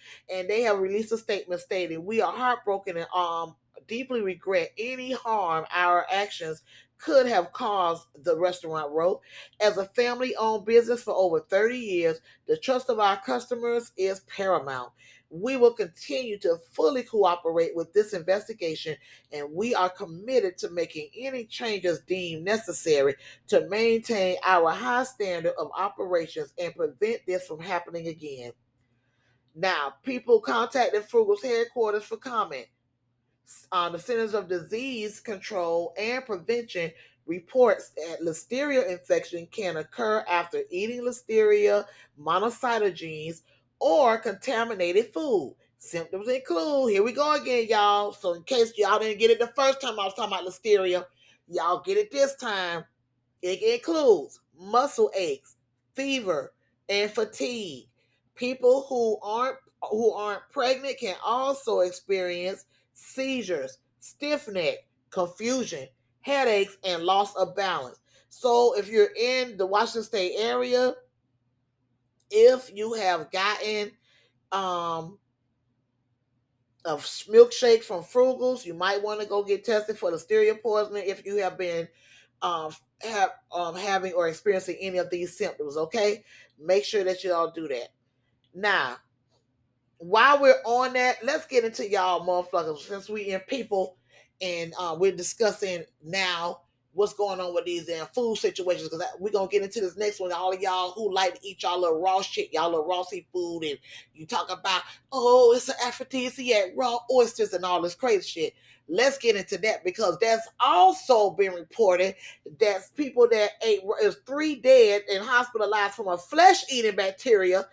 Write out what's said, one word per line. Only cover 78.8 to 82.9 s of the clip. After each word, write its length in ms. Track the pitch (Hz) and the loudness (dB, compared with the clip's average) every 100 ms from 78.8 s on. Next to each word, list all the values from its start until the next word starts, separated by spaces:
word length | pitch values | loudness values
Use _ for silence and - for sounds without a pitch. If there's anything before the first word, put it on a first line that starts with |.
| 180 202 | -2 -2
wanna 220 | 208 208 | -2 -6
go 180 | 208 202 | -4 -2
get 220 | 202 196 | 0 -2
tested 340 | 214 214 214 214 | 0 -2 -2 -4
for 140 | 185 | -4
listeria 480 | 165 - 214 214 220 | -4 0 2 4 2
poisoning 480 | 240 214 208 208 190 | 0 0 0 -4 -6
if 160 | 190 | -6
you 120 | 190 202 | -6 -4
have 180 | 185 170 | -2 -4
been, 320 | 180 170 170 _ _ - _ _ | -4 -4 -6 _ _ -20 _ _
um, 340 | 180 170 156 160 _ | -4 -4 -6 -12 _